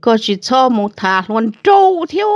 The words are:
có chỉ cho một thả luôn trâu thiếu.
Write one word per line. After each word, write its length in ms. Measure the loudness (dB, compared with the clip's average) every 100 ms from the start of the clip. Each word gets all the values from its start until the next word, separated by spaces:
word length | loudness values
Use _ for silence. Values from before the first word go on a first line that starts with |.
có 160 | 2 0
chỉ 140 | 0 -6
cho 340 | -2 0 2
một 220 | 0 -4 -4
thả 280 | -2 -2 -2
luôn 240 | -4 -4 -4
trâu 420 | 2 4 4 0 -4
thiếu. 200 | -4 -2